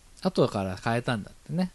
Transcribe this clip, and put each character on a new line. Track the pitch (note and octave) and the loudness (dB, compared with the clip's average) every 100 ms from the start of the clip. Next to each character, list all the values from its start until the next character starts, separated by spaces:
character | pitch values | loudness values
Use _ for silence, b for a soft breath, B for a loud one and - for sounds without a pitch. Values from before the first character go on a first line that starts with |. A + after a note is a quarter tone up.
| - - | -20 -4
後 | F#3+ F#3 C3 | -2 4 2
か | G#2 | 2
ら | F#2+ F#2+ | -2 -2
変 | A#2 A#2+ | 0 0
え | |
た | B2+ A2+ | 0 -2
ん | |
だ | - | -4
っ | - - | -14 -6
て | |
ね。 | D#3+ F3+ | -2 -2